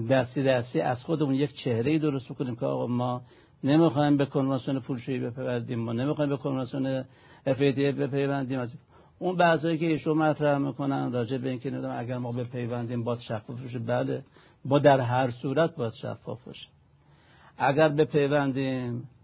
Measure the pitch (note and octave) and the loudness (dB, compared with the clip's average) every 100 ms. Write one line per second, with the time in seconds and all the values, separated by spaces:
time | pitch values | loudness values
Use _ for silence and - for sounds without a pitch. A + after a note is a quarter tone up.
0 | A2+ C3 A#2+ D3 C3+ B2+ A#2+ D#3 D3+ B2 | 2 2 2 0 2 2 0 -2 0 -2
1 | - D#3 C#3+ C3+ C#3+ - C3+ A2+ C3 D#3 | -2 0 2 2 0 -2 -2 0 2 2
2 | D3+ C3+ A#2 C3 B2+ A#2 C3+ C3 B2 B2 | 2 -2 -6 -6 -6 -2 -2 -2 -2 0
3 | B2 B2 - - _ - C3+ D3+ E3 C3+ | 0 -4 -8 -20 _ -4 2 6 6 4
4 | D3 C#3+ C#3 D3 C3+ C3 C#3+ C3+ B2+ B2 | 2 4 2 0 0 -2 -2 -4 -4 -6
5 | C3 B2+ B2 C3 B2+ A#2+ A#2 A#2 A2+ A#2 | -4 -4 -4 -6 -4 -4 -4 -4 -4 -2
6 | C#3 D3 C#3+ C#3 D3 C3 B2 C#3 C3 C3 | -2 0 0 -2 -2 -4 -4 -4 -2 -4
7 | - - - - C3 B2+ C#3+ C3 C#3 C3+ | -6 -18 -20 -8 -2 2 2 2 0 0
8 | C#3 C#3 C#3 C#3 B2+ C3 A#2+ C#3 _ - | -2 -2 -2 -2 -2 -4 -6 -10 _ -20
9 | _ - F3 F3 E3+ D#3+ E3 D#3 E3 D3+ | _ -6 -4 4 4 4 2 0 0 0
10 | D#3+ D#3 D#3 D3 D3 C#3+ C#3 - C#3 C3+ | 2 2 2 2 2 2 0 -2 -2 -2
11 | C3+ B2 A#2 C3+ C3 B2+ C3+ B2+ C3 B2+ | -2 -2 -2 -4 -4 -6 -6 -6 -6 -8
12 | A#2 B2 B2 A#2+ A#2+ B2 A#2 A#2+ A#2 A#2+ | -6 -6 -6 -6 -6 -6 -6 -4 -4 -4
13 | A#2 A#2 - G#2+ - B2 B2+ A#2+ A2+ B2 | -4 -4 -6 -8 -8 -12 -8 -8 -2 -2
14 | C3+ C3 - - - _ A#2+ C#3+ C#3+ C3+ | -2 -4 -8 -20 -20 _ 2 6 8 6
15 | A#2 B2+ C3 A#2+ C#3 C3+ E3+ E3 A2+ - | 4 0 0 -2 -2 0 0 0 -6 -6
16 | A#2 A2 - A#2 - - - _ _ _ | -10 -10 -12 -12 -14 -18 -20 _ _ _
17 | _ _ _ - - - C3 C#3+ D#3 D3 | _ _ _ -20 -20 0 2 6 4 4
18 | D3+ D3+ C#3 D3 C#3 C3 C3 B2+ B2 A#2+ | 2 4 4 2 2 0 -2 -2 -4 -6
19 | C#3 _ | -10 _